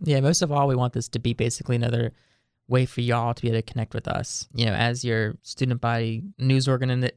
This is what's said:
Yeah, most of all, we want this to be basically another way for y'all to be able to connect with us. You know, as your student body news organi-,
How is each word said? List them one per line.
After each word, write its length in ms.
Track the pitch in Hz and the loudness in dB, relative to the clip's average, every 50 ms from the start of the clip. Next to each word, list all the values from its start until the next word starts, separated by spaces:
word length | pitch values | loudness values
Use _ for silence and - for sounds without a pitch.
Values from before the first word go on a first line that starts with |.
Yeah, 180 | 175 151 143 135 | 0 2 2 4
most 240 | 135 147 170 - | 4 4 4 2
of 80 | 175 151 | 2 0
all, 160 | 143 143 143 | 2 2 2
we 80 | 139 131 | 2 2
want 200 | 123 123 123 - | 2 0 0 -2
this 120 | 120 120 - | -4 -6 -4
to 100 | - 117 | -6 -2
be 140 | - 120 117 | -2 -2 0
basically 420 | - 113 120 - - - - 123 | 0 0 -2 -2 -4 -2 -2 0
another 340 | 117 117 117 120 117 120 117 - _ _ _ _ _ _ _ _ _ _ | 0 0 0 0 0 -2 -2 -6 _ _ _ _ _ _ _ _ _ _
way 180 | - 123 127 127 | 0 0 2 2
for 160 | 123 - - | 0 -2 -2
y'all 320 | 120 120 120 120 117 120 | 0 0 0 0 0 -2
to 80 | 120 - | -4 -2
be 60 | - | -2
able 120 | 117 113 113 | 0 0 0
to 40 | |
connect 320 | 110 - - 117 110 - - | -2 -2 -4 -4 -4 -4 -6
with 140 | 113 - - | -8 -4 -4
us. 400 | - - - - - - - _ | -4 -4 -4 -6 -8 -10 -10 _
You 140 | - 120 117 | -2 0 0
know, 60 | 110 | 0
as 320 | 98 - 117 120 120 123 123 | 2 2 0 0 0 -2 -2
your 320 | 120 113 113 110 107 - - | 0 0 0 0 -2 -4 -8
student 380 | - - - - 135 127 120 120 | -12 -12 -4 -2 0 0 0 0
body 440 | - 117 117 117 117 113 113 113 175 196 - | 0 0 0 0 0 -2 -4 -4 -8 -10 -6
news 300 | - 127 131 131 131 131 | -2 2 4 4 4 4
organi-, 460 | 139 131 123 131 127 127 127 127 123 - | 4 2 2 2 0 0 0 0 -2 -2